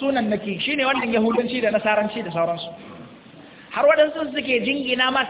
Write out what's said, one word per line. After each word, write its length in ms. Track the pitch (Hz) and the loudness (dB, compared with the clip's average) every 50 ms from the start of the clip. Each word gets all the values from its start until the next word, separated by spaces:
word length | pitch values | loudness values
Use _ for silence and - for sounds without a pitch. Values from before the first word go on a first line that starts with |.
sunan 280 | 269 277 269 254 226 208 | -2 0 0 0 0 0
naki, 300 | 214 202 214 208 190 170 | -2 -2 -2 -4 -6 -4
shi 160 | - 269 302 | -2 -2 0
ne 80 | 285 262 | 0 0
wannan 280 | 262 269 262 247 233 233 | 0 0 0 -2 0 0
Yahudanci 480 | 220 214 226 226 - 240 240 247 254 226 | 2 2 2 2 2 0 0 -2 0 0
da 80 | 208 | 2
Nasaranci 540 | 202 208 214 214 214 208 208 208 - 240 202 | 0 2 2 2 2 2 0 -2 -4 -6 -8
da 60 | 175 156 | -6 -2
sauransu. 360 | 170 170 165 170 170 - - - - - - - - - - - - - - - - - - - - - - | -2 0 0 -2 -4 -6 -12 -14 -16 -16 -18 -18 -18 -18 -20 -20 -20 -20 -20 -20 -20 -20 -20 -20 -20 -20 -10
Har 140 | - 214 254 | -4 2 4
waɗansu 480 | 294 311 302 302 302 302 320 311 269 247 | 4 6 6 6 4 4 -2 -6 -4 -4
suke 200 | 294 240 269 254 233 202 | -6 -2 0 0 0 0
jingina 460 | 247 277 285 269 254 247 247 254 262 262 | 0 -2 -2 -2 -2 0 2 2 2 2
ma 120 | 269 262 254 | 0 0 -2